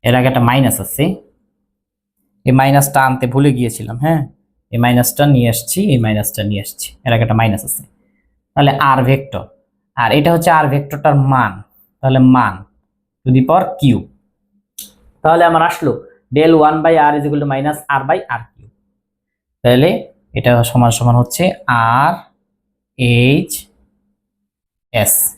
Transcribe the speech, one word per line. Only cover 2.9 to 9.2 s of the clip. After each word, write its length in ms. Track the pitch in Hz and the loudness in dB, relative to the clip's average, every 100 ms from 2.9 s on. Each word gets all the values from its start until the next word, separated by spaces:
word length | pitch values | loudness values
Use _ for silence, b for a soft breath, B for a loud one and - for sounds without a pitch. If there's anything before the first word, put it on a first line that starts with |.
| 139 131 | 0 0
আনতে 200 | 127 123 | 0 -2
ভুলে 160 | 127 143 123 | 0 0 0
গিয়েছিলাম, 380 | 120 - 107 113 | -4 -6 -10 -6
হ্যাঁ, 160 | 151 160 135 _ _ _ _ | -2 -2 -4 _ _ _ _
এই 60 | 117 | -2
মাইনাসটা 400 | 120 123 120 - 147 | 2 2 0 0 2
নিয়ে 140 | 135 120 | 4 2
আসছি, 280 | 113 - 180 208 | -2 -6 -4 0
এই 60 | 131 | 0
মাইনাসটা 360 | 110 107 104 - 104 | 0 -2 -4 -6 -6
নিয়ে 120 | 104 | -6
আসছি, 240 | 98 - - - | -10 -14 -18 -10
এর 60 | 120 | -2
আগে 80 | 113 113 | -2 0
একটা 100 | 110 | 0
মাইনাস 220 | 113 98 - | 0 -2 -8
আছে। 140 | - - _ _ _ _ _ _ | -12 -14 _ _ _ _ _ _
তাহলে 200 | - 143 139 143 | 0 0 2 0
আর 80 | 131 123 | 2 2
ভেক্টর, 340 | 135 | 0